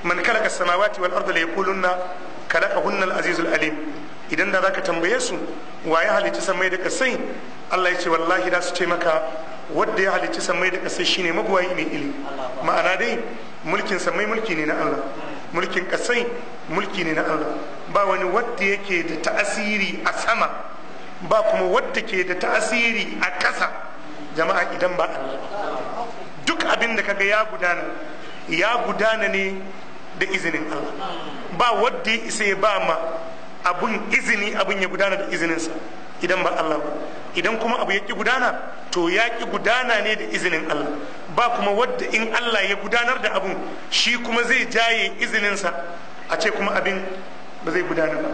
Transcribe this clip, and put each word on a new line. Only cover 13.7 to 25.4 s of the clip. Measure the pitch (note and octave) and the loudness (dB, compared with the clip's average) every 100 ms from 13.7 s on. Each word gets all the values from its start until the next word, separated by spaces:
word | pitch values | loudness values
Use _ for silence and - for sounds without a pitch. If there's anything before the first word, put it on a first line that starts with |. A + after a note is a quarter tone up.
| G3 G#3+ F3+ | -2 0 0
sammai | F3 E3+ G#3+ | 0 0 0
mulki | A3 A3 D#3+ | 0 0 0
ne | D3+ | 0
na | |
Allah. | D3+ D#3 C3+ - - - - - | 0 0 -2 -4 -6 -6 -8 -4
Mulkin | E3 F3+ F#3 F3+ | -2 0 -2 0
kasai | F3+ - A#3+ - - - - - | -2 2 0 0 -4 -8 -8 -4
mulki | E3 G3+ F#3 | -2 -2 -2
ne | D#3+ | 0
na | D3+ | 0
Allah. | E3 D#3 D3+ - - - - | 0 0 -2 -4 -6 -8 0
Ba | G3+ F#3+ | 2 4
wani | F#3 | 2
wanda | F3+ G3+ A#3+ - | 2 2 0 0
yake | G3 G3+ G3+ F3 D#3+ | 0 0 0 -2 0
da | D#3+ - | -2 0
ta'asiri | - D#3 G#3+ G#3 G#3+ F#3 F#3+ F3+ | 0 0 0 0 0 0 0 -2
a | |
sama, | - - A3+ D#3+ - - - - - - - | 0 0 2 2 0 -8 -8 -8 -8 -8 -8
ba | E3+ G#3+ G#3 | 2 4 6
kuma | - F#3 | 4 4
wanda | A3 - A3+ | 2 2 -4
ke | - F#3 F3+ | 0 0 0
da | |
ta'asiri | F3+ A#3 A3 G#3+ A#3+ A#3 A3 F#3 - | 0 2 2 2 2 2 2 -2 -2
a | F3+ - | -2 0
ƙasa. | A#3+ - E3+ - - - - - - D3+ | -2 0 -2 -2 -8 -8 -10 -8 -6 0
Jama'a, | E3+ F#3 F3 | 2 2 0
idan | - F3+ F3 | 0 0 2
ba | |
Allah. | E3 - - - | 0 -2 -6 -6